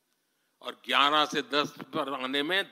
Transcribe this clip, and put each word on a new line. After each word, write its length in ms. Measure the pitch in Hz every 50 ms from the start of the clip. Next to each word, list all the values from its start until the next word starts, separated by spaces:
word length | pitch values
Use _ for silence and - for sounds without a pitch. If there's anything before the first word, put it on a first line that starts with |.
| _ _ _ _ _ _ _ _ _ _ _ _
और 180 | - 123 120 - -
ग्यारह 380 | 117 127 131 139 143 151 151 151
से 180 | 143 - 151 131
दस 300 | 120 135 147 143 135 - - - -
पर 240 | - 160 147 135 139
आने 280 | 131 127 127 135 143
में 200 | 147 156 185 196 190 -